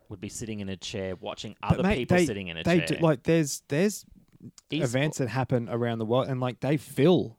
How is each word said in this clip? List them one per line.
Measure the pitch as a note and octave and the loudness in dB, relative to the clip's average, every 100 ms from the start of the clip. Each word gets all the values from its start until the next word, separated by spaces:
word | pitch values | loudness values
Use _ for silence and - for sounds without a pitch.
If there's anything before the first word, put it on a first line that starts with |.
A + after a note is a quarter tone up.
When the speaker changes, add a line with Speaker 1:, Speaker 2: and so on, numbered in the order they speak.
| - | -18
Speaker 1:
would | G#2 | -12
be | G#2 | -12
sitting | - A2 G#2+ | -10 -8 -8
in | G2 | -8
a | F#2 | -8
chair | - G#2+ F#2+ | -8 -6 -6
watching | F2 G2+ - A2 F#2+ | -6 -8 -10 -12 -6
Speaker 2:
But | G2+ | 0
Speaker 1:
other | - | 2
Speaker 2:
mate, | F#3+ F3 | 2 0
Speaker 1:
people | - F3+ | 2 2
Speaker 2:
they, | D#3 | 2
Speaker 1:
sitting | G2+ F#2 | -2 -8
in | E2 | -4
a | |
Speaker 2:
they | F2 F3 | 2 2
Speaker 1:
chair. | - | 2
Speaker 2:
do, | D3 | 2
like, | E3 C3+ | 2 2
there's, | - E3 C#3+ - - | 2 2 2 -4 -4
there's | C#3+ G#3 - - - _ - - - - | 0 0 -2 -14 -20 _ -20 -20 -18 -8
Speaker 1:
Esport- | D3+ | -2
Speaker 2:
events | C3+ B2+ D3+ - | 0 2 0 0
that | A#2+ | -2
happen | C3 B2 B2 A#2+ | -2 0 0 0
around | A#2 A#2+ A2+ | -2 -2 -2
the | |
world, | A2 B2+ A#2+ | 2 2 2
and, | B2+ | -2
like, | B2+ A2 | -4 -2
they | C3 D3+ | -2 -2
fill | - - D3+ D#3+ G#2+ | -2 2 6 6 2